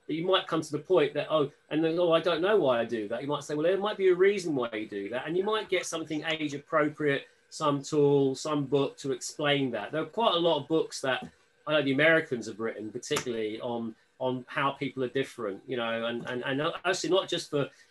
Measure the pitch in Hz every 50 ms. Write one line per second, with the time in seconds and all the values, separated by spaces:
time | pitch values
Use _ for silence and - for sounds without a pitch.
0 | _ - 147 160 165 185 190 180 - - 170 160 156 - 139 - - - 185 170
1 | 147 - - 147 135 - 151 156 143 139 - _ _ - 151 156 160 165 160 175
2 | 175 170 160 165 156 175 170 156 170 196 220 202 156 131 123 117 117 113 117 110
3 | 107 101 113 120 143 139 147 143 - - 151 151 156 170 196 190 196 208 214 196
4 | 190 185 180 175 185 202 208 196 170 170 147 131 120 117 110 107 104 101 104 101
5 | 98 101 117 127 139 156 170 185 190 214 214 214 202 160 180 175 170 - - 165
6 | 160 147 160 151 156 165 160 156 156 143 139 143 - - 165 156 151 151 151 -
7 | 151 143 139 - - - _ _ _ _ - - 160 147 143 139 139 - 160 151
8 | 143 143 143 143 139 135 131 - - 156 151 147 139 120 143 139 139 - - -
9 | - 139 131 123 - - - - 151 143 143 139 135 127 117 107 101 101 143 151
10 | 160 - - 214 233 214 170 170 170 170 160 143 135 - 160 160 - - - -
11 | - 135 127 - - - - _ _ _ _ _ - 151 151 151 139 139 131 135
12 | 151 160 165 160 156 - 131 117 104 113 104 98 113 113 - 104 110 107 107 120
13 | - - 147 143 - 127 113 113 110 107 107 113 127 123 120 117 117 113 110 _
14 | _ _ _ - 131 127 127 127 123 - - 151 139 139 135 - 143 127 - 131
15 | 127 123 - 135 131 - - - 113 101 95 98 - - 131 120 117 113 117 117
16 | 117 117 117 117 117 - 127 127 123 139 135 139 151 170 - 190 - 175 190 185
17 | - 156 180 196 180 - 180 170 - - - 143 135 - - _ - _